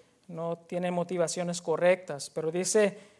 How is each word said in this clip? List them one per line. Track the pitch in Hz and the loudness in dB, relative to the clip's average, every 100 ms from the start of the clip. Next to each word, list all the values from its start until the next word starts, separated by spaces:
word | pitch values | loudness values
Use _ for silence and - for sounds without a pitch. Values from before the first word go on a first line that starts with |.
| _ _ - | _ _ -14
no | 165 170 170 | -8 -6 -6
tienen | - 175 180 | -6 -4 -2
motivaciones | 175 170 180 160 185 175 175 | 0 -2 0 0 0 -4 -4
correctas. | - 156 175 185 185 143 - | -2 2 4 4 0 -10 -8
Pero | - 156 | -6 -4
dice, | 175 180 220 202 196 - _ | -2 2 4 4 0 -16 _